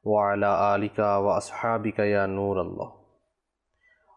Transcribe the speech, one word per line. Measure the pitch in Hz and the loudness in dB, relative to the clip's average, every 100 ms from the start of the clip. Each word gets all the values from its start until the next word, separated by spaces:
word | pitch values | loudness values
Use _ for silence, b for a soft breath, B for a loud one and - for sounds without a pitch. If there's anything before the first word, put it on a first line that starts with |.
ওয়া | 107 104 101 | 0 2 2
আলা | 101 101 95 101 | 2 2 2 2
আলিকা | 101 104 - 104 101 | 2 -2 -2 0 2
ওয়া | 101 92 | 2 0
আসহাবিকা | - - 120 113 107 - | -2 -6 -2 -2 -2 -2
ইয়া | 104 101 98 | 0 2 0
নূরাল্লাহ। | 95 101 95 87 92 - - _ _ _ _ _ _ _ b b b b | -2 -2 -2 -4 -8 -12 -14 _ _ _ _ _ _ _ b b b b